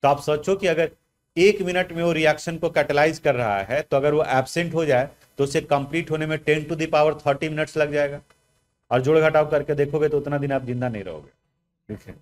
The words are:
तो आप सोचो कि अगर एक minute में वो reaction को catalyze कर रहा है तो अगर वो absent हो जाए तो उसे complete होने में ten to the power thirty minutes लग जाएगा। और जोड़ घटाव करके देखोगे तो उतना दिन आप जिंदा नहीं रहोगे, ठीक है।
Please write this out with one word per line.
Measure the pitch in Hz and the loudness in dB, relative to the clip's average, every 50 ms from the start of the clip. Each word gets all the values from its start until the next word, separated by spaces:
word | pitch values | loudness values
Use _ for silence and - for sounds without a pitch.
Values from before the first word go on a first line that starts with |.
| - | 4
तो | |
आप | 139 143 139 | 2 2 2
सोचो | - - 151 151 151 - 196 | 0 -2 -2 -2 0 -2 -2
कि | 196 196 | 0 0
अगर | 180 160 156 165 156 - _ _ _ _ _ _ _ _ | 0 0 0 -2 -4 -4 _ _ _ _ _ _ _ _
एक | 165 180 202 208 202 | 4 4 4 4 2
minute | 190 180 180 180 180 180 | -2 -2 0 -2 -2 -2
में | 170 165 170 | -4 -2 -2
वो | 170 | 0
reaction | 165 160 160 151 151 151 - 175 165 | 0 2 4 2 2 2 -2 -8 -6
को | 160 175 160 | -4 -4 -2
catalyze | 147 160 143 - 143 147 147 160 160 - | 0 0 0 2 2 4 4 2 2 0
कर | - 151 135 | 0 0 0
रहा | 123 120 110 101 98 | 2 0 0 0 -2
है | 98 101 123 147 | -2 -2 -4 -4
तो | 151 _ 160 | -2 _ 0
अगर | 139 135 147 151 | 2 2 2 2
वो | 151 156 - 127 131 | 2 0 2 2 0
absent | 127 - - 165 170 170 151 | 0 0 -4 -4 -4 -2 -2
हो | 165 165 | -2 0
जाए | 147 131 123 131 143 - _ _ _ _ | 2 2 2 2 -2 -8 _ _ _ _
तो | - 139 | -2 -2
उसे | 139 143 165 | 0 0 -4
complete | - - 147 139 139 139 147 165 165 - | 0 0 0 0 0 -2 -4 -6 -4 -4
होने | 156 156 156 | -4 -4 -2
में | 156 156 156 | -4 -4 -4
ten | 160 - 151 156 151 151 | 0 0 0 0 0 -6
to | 170 156 | -4 -4
the | 165 160 160 | -4 0 2
power | 151 151 156 147 151 | 2 4 2 0 0
thirty | - 147 139 139 - 156 156 | -2 -2 -2 0 -2 -6 -4
minutes | 151 156 156 - | -4 -6 -4 -2
लग | 156 151 147 143 | -2 -2 0 0
जाएगा। | 147 147 143 143 143 _ _ _ _ _ _ _ _ _ _ _ _ _ _ | -2 -2 -2 -4 -10 _ _ _ _ _ _ _ _ _ _ _ _ _ _
और | 117 131 | 0 0
जोड़ | 127 139 156 160 | 2 4 4 6
घटाव | 156 156 156 156 151 147 | 4 6 4 4 2 2
करके | 156 147 - - 147 | 0 -2 0 -2 0
देखोगे | 139 143 143 143 156 151 151 | 0 0 0 0 0 0 2
तो | 151 | 0
उतना | 143 139 147 147 | 0 -2 -2 -4
दिन | 143 135 143 | -2 -2 -2
आप | 139 135 131 | -2 -4 -4
जिंदा | 120 123 123 127 123 | -4 -6 -4 -4 -4
नहीं | 113 104 95 | -6 -6 -10
रहोगे, | 92 80 76 73 - _ _ _ _ _ _ _ _ _ _ _ - | -10 -12 -14 -16 -20 _ _ _ _ _ _ _ _ _ _ _ -14
ठीक | 104 98 _ | -14 -14 _
है। | - 90 - | -20 -20 -20